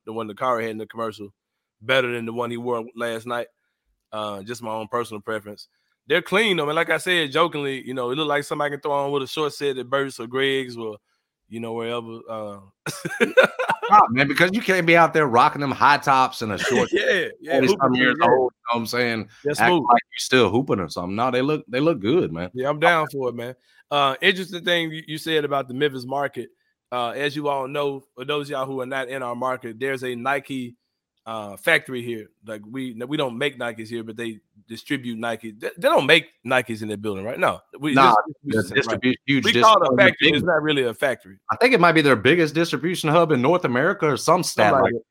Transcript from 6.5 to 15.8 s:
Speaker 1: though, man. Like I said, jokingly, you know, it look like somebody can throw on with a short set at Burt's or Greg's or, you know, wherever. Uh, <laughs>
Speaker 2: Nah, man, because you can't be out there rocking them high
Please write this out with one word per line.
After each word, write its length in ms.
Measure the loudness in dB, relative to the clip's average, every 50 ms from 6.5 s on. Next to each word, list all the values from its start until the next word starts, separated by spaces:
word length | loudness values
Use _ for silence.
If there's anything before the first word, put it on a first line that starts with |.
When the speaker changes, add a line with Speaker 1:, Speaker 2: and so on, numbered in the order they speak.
| 0
Speaker 1:
though, 80 | 0 -2
man. 100 | -2 0
Like 140 | 0 0 0
I 80 | -2
said, 340 | -2 0 0 0 0 0 0
jokingly, 540 | 2 2 2 2 0 -4 -6 -6 -6 -8 -8
you 80 | -8 -6
know, 180 | -6 -4 -4
it 40 | -4
look 100 | -4 -2
like 160 | -2 -2 -2 -2
somebody 280 | -4 -4 -4 -4 -4
can 100 | -4 -6
throw 100 | -4 -4
on 200 | -2 -2 -2 -2
with 120 | -2 -4 -4
a 40 |
short 260 | -4 -4 -4 -4 -4 -4
set 240 | -4 -4 -4 -4
at 120 | -4 -4 -2
Burt's 300 | -2 -2 -2 -4 -6 -10
or 80 | -10
Greg's 500 | -6 -2 -2 0 0 0 -2 -4 -6 -8
or, 200 | -10 -10 -10 -10 -12 _ _ _ _ _ _ _ _ _
you 120 | _ -12 -10
know, 140 | -8 -8 -8
wherever. 460 | -6 -6 -6 -6 -6 -8 -10 -14 -16 -14 -12
Uh, 300 | -10 -10 -10 -12 -14 -16 -20 _ _ _ -12 -12 -10 -10 -10 -8 -2 -2
<laughs> 60 | -2 2 4 4 4 4 2 -4 -4 -4 -4 -4 2 6
Speaker 2:
Nah, 180 | 6 6 6 6
man, 180 | 4 2 0
because 240 | 2 4 4 2 2 2
you 80 | 0
can't 260 | 0 0 0 2 4
be 80 | 6 6
out 180 | 6 6 6 4
there 140 | 2 2
rocking 320 | 4 4 4 4 4 2 0
them 120 | -4 -4
high 260 | 0 4